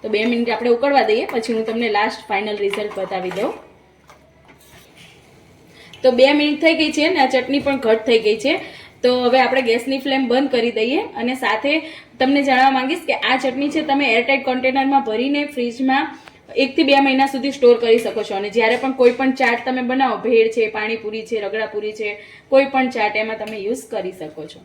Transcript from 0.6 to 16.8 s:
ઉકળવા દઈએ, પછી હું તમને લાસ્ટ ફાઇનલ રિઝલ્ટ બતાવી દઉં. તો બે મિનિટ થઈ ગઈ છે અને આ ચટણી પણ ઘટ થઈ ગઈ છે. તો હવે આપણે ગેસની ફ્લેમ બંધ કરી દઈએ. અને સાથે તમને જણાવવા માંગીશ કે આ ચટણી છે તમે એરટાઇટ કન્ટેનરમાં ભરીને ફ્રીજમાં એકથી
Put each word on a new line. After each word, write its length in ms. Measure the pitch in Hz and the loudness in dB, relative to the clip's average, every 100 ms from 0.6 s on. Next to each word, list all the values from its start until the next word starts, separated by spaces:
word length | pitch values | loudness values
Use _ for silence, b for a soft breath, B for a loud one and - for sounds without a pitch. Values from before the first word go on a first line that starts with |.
| 240 233 | 0 2
ઉકળવા 300 | 277 277 220 | 4 2 2
દઈએ, 140 | 220 359 | 0 0
પછી 240 | 247 226 220 | -4 -2 -2
હું 100 | 220 | -2
તમને 200 | 226 233 208 | -2 0 0
લાસ્ટ 260 | 220 - - | 0 -4 -6
ફાઇનલ 300 | 196 214 208 | -4 -4 -2
રિઝલ્ટ 300 | 202 202 208 - | -2 -2 -6 -6
બતાવી 340 | 190 190 185 175 | -6 -6 -6 -4
દઉં. 140 | 262 - - _ _ _ _ - _ _ _ - _ - - - - - _ - _ _ - B B - | -6 -6 -18 _ _ _ _ -20 _ _ _ -20 _ -20 -20 -20 -20 -20 _ -20 _ _ -20 B B 0
તો 80 | 254 240 | 2 6
બે 80 | 269 294 | 6 6
મિનિટ 200 | 294 294 320 | 0 2 2
થઈ 100 | 320 | 2
ગઈ 100 | 311 302 | 0 0
છે 100 | 311 | 0
અને 120 | 370 | 2
આ 80 | - | 2
ચટણી 300 | 262 254 277 285 | 0 0 -2 -2
પણ 160 | 269 220 | -2 0
ઘટ 200 | 226 254 | 0 2
થઈ 120 | 226 208 | 2 2
ગઈ 100 | 220 | 0
છે. 100 | 269 370 B B B - | 0 -2 B B B -2
તો 120 | 247 247 | 0 2
હવે 160 | 247 262 | 2 2
આપણે 220 | 254 262 240 | 2 0 0
ગેસની 280 | 233 254 269 277 | -2 -2 -4 -2
ફ્લેમ 240 | 269 254 | -2 2
બંધ 180 | 247 277 | 0 2
કરી 220 | 240 233 220 | 0 0 -2
દઈએ. 240 | 233 320 453 - | -2 -2 -4 -6
અને 100 | 240 262 | -6 -4
સાથે 320 | 220 220 285 311 B B B - | -2 -2 0 -2 B B B -2
તમને 260 | 262 285 269 | 2 2 2
જણાવવા 320 | 254 269 262 | 4 4 2
માંગીશ 260 | 262 349 - | -2 -4 -4
કે 80 | - 214 | -2 0
આ 100 | 262 | 0
ચટણી 300 | 262 247 285 311 | 0 -2 -2 -2
છે 80 | 302 | 0
તમે 240 | 277 269 | 0 2
એરટાઇટ 340 | 226 240 269 254 | 2 2 0 0
કન્ટેનરમાં 540 | 254 254 269 269 269 220 | 0 0 0 2 2 0
ભરીને 320 | 220 269 285 285 254 | -2 -2 -2 -4 -4
ફ્રીજમાં 500 | 240 233 262 269 320 B B B - - | -6 -2 0 0 -2 B B B -6 -2
એકથી 220 | 254 294 | 0 2